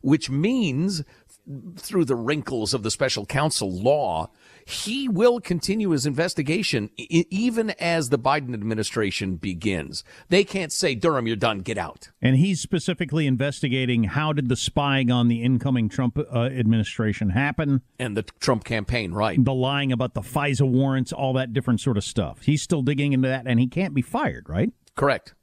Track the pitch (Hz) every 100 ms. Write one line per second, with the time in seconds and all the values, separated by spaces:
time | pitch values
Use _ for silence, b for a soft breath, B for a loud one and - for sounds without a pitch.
0 | 135 143 - 135 180 262 202 131 180 180
1 | 147 b b b - 139 117 180 - 196
2 | 147 127 117 151 - 127 107 131 107 -
3 | 135 - 101 135 151 - 101 90 110 147
4 | 123 82 80 b b b b - - 247
5 | 269 180 240 240 - 180 - 214 208 151
6 | 135 135 175 - 139 170 214 123 104 -
7 | 117 165 170 190 240 226 220 185 170 170
8 | 135 135 131 147 131 120 104 110 107 -
9 | 104 - 98 90 98 87 104 95 71 -
10 | B B B 180 202 190 165 - - 123
11 | 165 143 113 113 117 104 92 104 82 -
12 | - _ 123 131 185 185 - 180 - 175
13 | 165 147 147 127 139 139 147 131 127 120
14 | 107 135 156 147 127 120 - - 143 139
15 | 127 123 120 117 117 127 139 127 110 -
16 | 127 120 147 120 120 127 110 113 104 -
17 | 110 101 104 92 143 - 151 135 - _
18 | 123 104 104 - - 120 - 113 98 120
19 | 101 87 107 92 127 131 127 139 139 123
20 | 123 - - 151 143 135 139 127 135 131
21 | 127 - 135 131 131 117 - 117 - 104
22 | - - 80 - - 151 - 170 135 147
23 | 143 135 131 131 127 117 123 - 190 139
24 | 123 247 294 - - 95 156 - _ -
25 | 139 117 - _